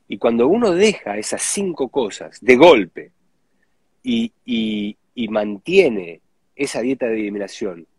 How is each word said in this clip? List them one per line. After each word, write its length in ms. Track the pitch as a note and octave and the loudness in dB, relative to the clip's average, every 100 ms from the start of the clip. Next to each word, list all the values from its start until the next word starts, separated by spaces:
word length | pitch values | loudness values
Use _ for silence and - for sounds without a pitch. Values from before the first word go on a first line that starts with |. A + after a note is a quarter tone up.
| _ | _
Y 100 | G#2+ | -4
cuando 300 | B2 A#2 B2 | -2 2 2
uno 240 | G#3+ A#3 | 2 2
deja 460 | E3+ G#3+ F#3 - G2+ | 2 2 0 -8 -8
esas 240 | G#2+ G#2+ | -8 -6
cinco 480 | - - G3 D#3+ C3 | -6 -4 -6 -4 -4
cosas 500 | C#3+ A2 - D#2+ - | -4 -4 -8 -16 -6
de 160 | G#2+ B2+ | 4 8
golpe 560 | E3+ C3 F2+ - - _ _ _ _ _ _ _ _ _ | 8 8 4 -8 -20 _ _ _ _ _ _ _ _ _
y, 300 | B2+ A#2 A2+ _ - | -2 -2 -2 _ -6
y, 500 | A#2 A2 G#2+ G#2 G#2+ _ | -4 -2 -4 -6 -8 _
y 140 | - A2 | -8 -4
mantiene 920 | G#2+ G#2 G2+ - F#3+ E3 G#2+ E2+ E2 _ _ _ - | -2 -4 -6 0 2 2 0 -10 -18 _ _ _ -8
esa 240 | C#3 C3 | -6 -4
dieta 280 | A#2 C3 A#2+ | -4 -4 -4
de 80 | A2 | -4
eliminación 680 | G#2 G2+ G2 - G#2 E2+ D#2+ | -4 -6 -10 -8 -10 -10 -20